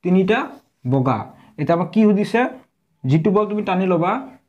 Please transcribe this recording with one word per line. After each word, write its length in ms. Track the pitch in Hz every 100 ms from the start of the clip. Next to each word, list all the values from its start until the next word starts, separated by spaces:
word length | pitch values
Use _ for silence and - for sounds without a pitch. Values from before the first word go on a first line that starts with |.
তিনিটা 340 | 180 185 190 233 330 - _ _ 127
বগা। 260 | 135 131 113 - - - -
এতিয়া 180 | 151 170
আমাক 120 | 165
কি 100 | 214
সুধিছে? 380 | 214 202 208 233 254 - _ _ _ _
যিটো 260 | 135 156 185
বল 140 | 196 208
তুমি 120 | 208
টানি 240 | 202 185 185
ল'বা 260 | 175 175 233 269 -